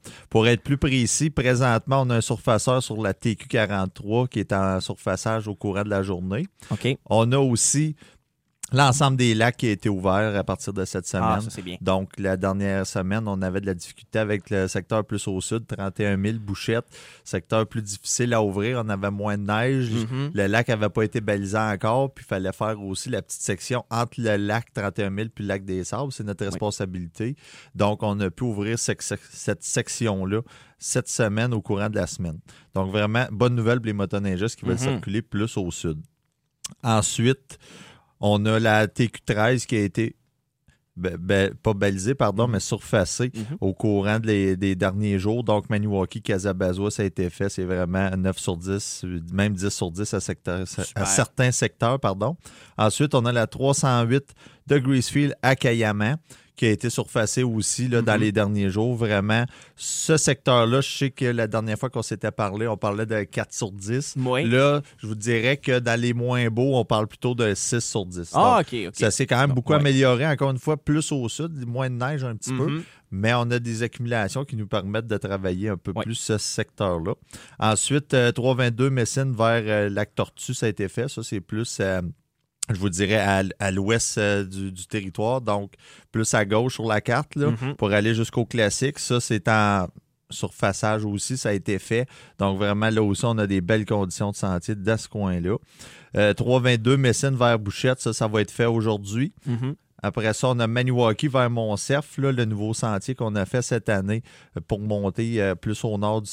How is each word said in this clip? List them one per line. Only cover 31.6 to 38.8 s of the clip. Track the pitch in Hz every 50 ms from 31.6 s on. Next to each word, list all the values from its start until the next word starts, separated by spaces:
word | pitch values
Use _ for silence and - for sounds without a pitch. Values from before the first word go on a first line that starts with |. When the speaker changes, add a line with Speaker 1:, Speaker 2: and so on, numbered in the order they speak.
Speaker 1:
courant | - - 104 98 104 107
de | 107
la | 98 90 -
semaine. | - - 90 82 78 - - - - - - _ -
Donc, | 95 95 95
vraiment, | 98 107 104 104 110 123 127 -
bonne | 110 98 123 123 123
nouvelle | 120 107 113 120 127
pour | 113
les | 110
motoneigistes | 104 101 98 87 101 101 101 98 92 90 104 117 - -
qui | -
veulent | 120 120
Speaker 2:
Mhm. | 117 127 139
Speaker 1:
circuler | 131 101 - 101 98 113
plus | 117 _ - 101 110 117 -
au | 107 92 85
sud. | - - - 85 78 76 - - _ _ _ _ _ _ _ _ _ _ - - - -
Ensuite, | - 117 110 107 101 - - - 113 127 135 - _ - - - - - - - - - - - _ _ _ -
on | - 104 104 101 104
a | 110 110 110
la | 113 110 107 107